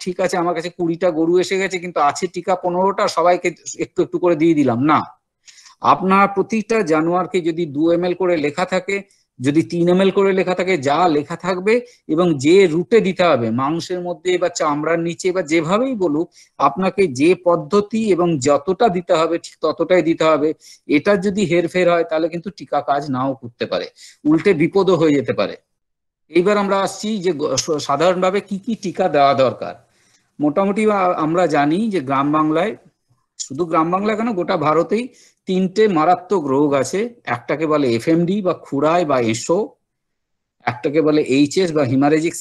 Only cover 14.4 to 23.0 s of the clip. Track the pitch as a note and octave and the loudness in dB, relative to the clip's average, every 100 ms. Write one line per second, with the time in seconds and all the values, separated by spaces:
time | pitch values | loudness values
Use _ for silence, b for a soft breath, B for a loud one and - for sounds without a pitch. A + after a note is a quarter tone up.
14.4 | F3 - D#3 D3 D#3 E3+ E3+ - F#3 F#3 | 0 -2 -2 -2 -2 -2 -2 -4 -4 -2
15.4 | D3 E3 D#3 G#3 C4+ A3+ F3 D3 F3 b | 0 0 0 0 0 -2 -2 -2 -4 b
16.4 | b - C#3 F#3 F#3+ F#3+ F#3 B2+ E3 F#3 | b -2 -2 0 -2 0 0 2 2 2
17.4 | F3 E3+ D3 G#3 G#3 A3 A3 E3+ F3 D3+ | 2 0 2 0 0 -2 0 2 2 0
18.4 | C#3 C#3 - F3+ A#3 F3+ - D#3+ D#3+ E3+ | 2 0 0 0 0 0 0 0 0 -2
19.4 | - - D#3 D3+ D#3+ F3+ D#3+ D3+ D#3+ D3+ | -8 -6 -4 -2 2 2 2 2 2 2
20.4 | D#3 - B B - D3 G3+ G3+ G3+ F#3+ | 0 -4 B B -2 0 2 0 0 -2
21.4 | E3+ F3 E3+ F3+ E3+ E3+ - D#3+ E3 E3+ | 0 0 0 0 2 2 0 -2 -2 -6
22.4 | G3 - C#3+ C#3+ C#3 C#3+ | -12 -14 -6 -4 -2 -4